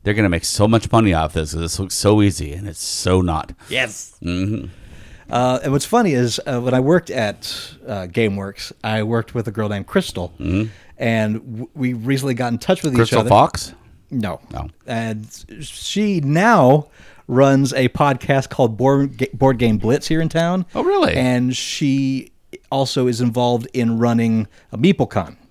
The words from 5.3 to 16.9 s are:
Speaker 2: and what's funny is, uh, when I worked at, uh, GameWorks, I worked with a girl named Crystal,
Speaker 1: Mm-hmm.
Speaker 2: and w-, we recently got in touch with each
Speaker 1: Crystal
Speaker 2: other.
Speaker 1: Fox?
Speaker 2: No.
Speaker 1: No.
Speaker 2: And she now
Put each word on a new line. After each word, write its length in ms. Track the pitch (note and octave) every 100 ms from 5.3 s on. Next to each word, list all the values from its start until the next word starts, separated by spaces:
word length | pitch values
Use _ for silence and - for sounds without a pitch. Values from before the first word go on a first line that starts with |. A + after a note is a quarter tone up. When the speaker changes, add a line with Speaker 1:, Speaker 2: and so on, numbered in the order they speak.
| B2 B2+ B2+
Speaker 2:
and 80 | D3
what's 120 | C#3
funny 280 | - A#3 G#3
is, 260 | C3 A#2+ -
uh, 160 | - B2
when 120 | B2
I 60 | B2+
worked 300 | C3 F3 F3
at, 600 | - G#2+ F#2+ - - - -
uh, 220 | B2 G#2 F2+
GameWorks, 640 | G2+ A2 G2 G2 - - -
I 200 | G#2+ A2
worked 300 | G#2+ A#2 -
with 120 | B2 A2+
a 40 |
girl 160 | G#2 G#2
named 200 | G2+ -
Crystal, 460 | F#3+ - - F2 -
Speaker 1:
Mm-hmm. 300 | D#2+ F#2 A2 - - -
Speaker 2:
and 340 | A#2+ A2+ G#2+
w-, 360 | A2 B2+ A2+ B2
we 200 | D#3 B2+
recently 400 | A#2+ A#2 C#3 C3+
got 180 | A#2+ B2
in 40 | A#2
touch 220 | - F#3
with 100 | D#3
each 40 | B2
Speaker 1:
Crystal 220 | A2+ A#2+
Speaker 2:
other. 100 | A2
Speaker 1:
Fox? 440 | G#2 D#3 - - - - - _
Speaker 2:
No. 280 | C3 G#2 D2+ -
Speaker 1:
No. 160 | B1+ C2+ _ -
Speaker 2:
And 400 | A#2 A2+ G#2+ G#2+ - - G#2+
she 640 | D3 - - G3 G#3 F#3
now 680 | C#3 D#3 A3 G#3+ B2+ D3 -